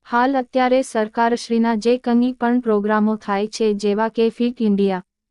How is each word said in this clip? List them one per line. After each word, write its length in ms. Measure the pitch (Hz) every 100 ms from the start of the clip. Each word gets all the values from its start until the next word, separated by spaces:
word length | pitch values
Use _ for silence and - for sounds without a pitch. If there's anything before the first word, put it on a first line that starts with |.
| -
હાલ 260 | 240 254 269
અત્યારે 440 | 247 254 254 254
સરકારશ્રીના 920 | 262 226 214 233 233 233 - 233 226 226
જે 220 | 226 247
કંઈ 340 | 247 240 247
પણ 280 | 254 233 247
પ્રોગ્રામો 560 | 240 214 202 214 214 214
થાય 320 | - 196 214
છે, 260 | - 220
જેવા 360 | 208 208 202 226
કે 200 | 220 226
ફિટ 320 | 220 240 247
ઇન્ડિયા, 420 | 220 196 196 185 - _ _